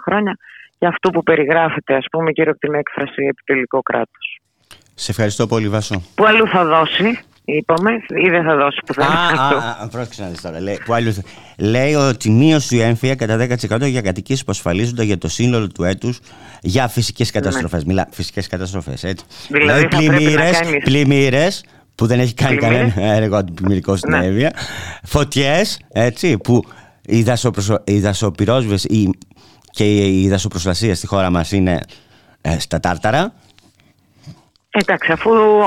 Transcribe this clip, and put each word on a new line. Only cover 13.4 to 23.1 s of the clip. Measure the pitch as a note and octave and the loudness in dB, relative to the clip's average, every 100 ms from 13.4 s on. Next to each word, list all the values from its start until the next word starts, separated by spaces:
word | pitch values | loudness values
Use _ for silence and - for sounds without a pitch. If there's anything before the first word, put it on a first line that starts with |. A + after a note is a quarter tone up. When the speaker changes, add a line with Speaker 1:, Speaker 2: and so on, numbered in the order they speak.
| B2 | 0
Speaker 2:
τοις | B2 | -2
εκατό | G#2+ A2 C#3 | -2 -2 0
για | B2+ | -2
κατοικίες | G2+ F#2 F#2+ C3 | -2 -4 -4 -4
που | - | -4
ασφαλίζονται | F#2+ - F2 A#2 A#2+ | -6 -2 -2 -2 -2
για | A2 F#2+ | -2 -2
το | D#2+ | -4
σύνολο | - A#2+ B2 G2+ | 0 0 2 -2
του | - | -2
έτους | F2 F#2+ A#2 B2 - - - - | -2 -2 -4 -8 -12 -20 -20 -8
για | - G#2 B2 | -2 0 0
φυσικές | - A2+ - A#2 | 0 -4 -2 -2
Speaker 1:
Ναι. | A2 | -2
Speaker 2:
καταστροφές. | F#2+ C3+ E2+ F2 | -2 -2 -2 -2
Μιλά, | D2+ F#2+ F2 | -2 -2 -2
φυσικές | - F2 - F#2+ | -6 -10 -8 -8
καταστροφές, | F#2 F#2 G2 D2+ C2 | -6 -6 -8 -10 -8
έτσι. | F2 F#2+ - - - | -8 -8 -12 -20 -6
Speaker 1:
Δηλαδή, | D3 D3 | 0 2
Speaker 2:
Δηλαδή, | C#3+ | 2
Speaker 1:
θα | - | 2
πρέπει | D3+ D#3 | 2 4
να | C#3+ | 4
Speaker 2:
πλημμύρες, | D3+ D3+ D#3+ E3+ | 4 2 2 2
Speaker 1:
κάνεις | E3+ D3 | 0 -2
Speaker 2:
πλημμύρες | C#3 C#3 C3+ C#3 C#3 C3 E3+ G3+ - - _ - | 0 2 2 2 2 2 0 -2 -10 -20 _ -4
που | A#2 | 0
δεν | B2 | 2
έχει | B2 | 0
κάνει | A2+ C#3 B2 | 0 0 2
Speaker 1:
Πλημμύρες. | A2+ A#2+ A#2+ | 2 2 2
Speaker 2:
κανένα | F#2+ G2+ | 0 2